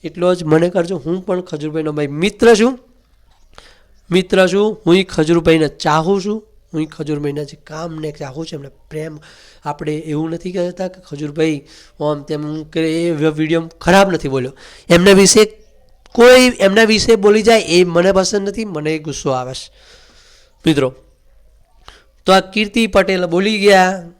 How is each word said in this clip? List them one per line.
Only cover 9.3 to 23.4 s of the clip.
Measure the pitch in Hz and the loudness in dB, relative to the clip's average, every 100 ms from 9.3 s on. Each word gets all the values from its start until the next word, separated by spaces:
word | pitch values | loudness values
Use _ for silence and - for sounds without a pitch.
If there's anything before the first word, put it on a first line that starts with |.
| - - _ | -20 -20 _
આપણે | - - 151 | -12 -10 -8
એવું | 151 160 151 160 | -8 -6 -6 -6
નથી | 165 185 | -8 -8
કહેતા | 185 175 180 185 | -6 -8 -8 -12
કે | 185 | -12
ખજૂરભાઈ | _ 147 151 147 160 147 - - _ _ | _ -12 -10 -4 -4 -4 -10 -20 _ _
આમ | 151 147 | -6 -6
તેમ, | 139 151 151 | -8 -8 -8
હું | 156 156 | -10 -8
કે | 165 160 165 170 | -4 -4 -2 -4
એ | |
વ-, | 156 156 | -2 -2
વીડિયો | 151 156 165 165 _ | -2 -2 -2 -4 _
ખરાબ | - 190 196 | 2 4 4
નથી | 165 143 | 0 -4
બોલ્યો. | 135 123 - - - - | -6 -6 -12 -20 -20 0
એમના | 175 190 | 4 6
વિશે | 196 196 214 214 - _ _ _ _ _ | 6 6 4 2 0 _ _ _ _ _
કોઈ | - 240 254 254 240 | 4 8 8 6 2
એમના | 196 202 | 0 2
વિશે | 220 214 208 226 | 2 2 2 2
બોલી | 208 214 | 4 4
જાય | 214 226 | 4 2
એ | 170 175 | 2 2
મને | 180 170 185 | 2 2 2
પસંદ | 190 185 208 196 | 2 0 -2 -4
નથી, | 202 | -8
મને | 214 160 151 156 | -10 -8 -6 -6
ગુસ્સો | 151 139 147 | -8 -8 -6
આવે | 127 127 | -6 -6
છે | 131 - _ _ - _ _ _ _ _ _ 165 | -14 -18 _ _ -20 _ _ _ _ _ _ -2
મિત્રો. | 143 127 131 _ _ _ _ _ _ _ _ - _ _ _ - | 0 -2 -6 _ _ _ _ _ _ _ _ -20 _ _ _ 0
તો | |
આ | 190 | 0
કીર્તિ | 185 214 208 226 220 | 0 -6 -4 -2 0
પટેલ | 196 190 190 180 | 0 0 -2 -2
બોલી | 170 | -2